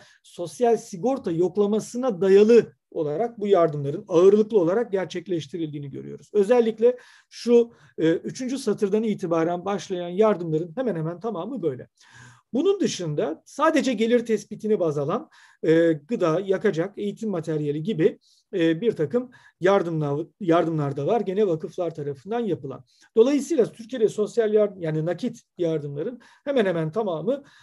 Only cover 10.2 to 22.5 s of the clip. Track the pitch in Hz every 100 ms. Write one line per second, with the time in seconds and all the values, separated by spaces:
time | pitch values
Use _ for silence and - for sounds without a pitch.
10.2 | 220 175 170 156 175 196 247 165 160 175
11.2 | 220 180 196 262 165 123 - _ _ -
12.2 | - - _ 247 381 403 226 - 165 151
13.2 | 247 330 _ - 311 302 240 214 226 240
14.2 | 233 208 - 208 214 202 165 147 139 226
15.2 | - _ - _ 165 165 170 156 - 220
16.2 | 170 165 196 190 208 156 190 - 202 202
17.2 | 220 175 160 151 147 151 156 160 196 -
18.2 | _ _ _ 196 165 165 226 - 147 247
19.2 | 254 _ _ - 180 202 170 160 143 143
20.2 | - - 180 165 165 156 139 135 147 226
21.2 | 196 190 202 160 175 - 170 160 143 135
22.2 | 190 240 214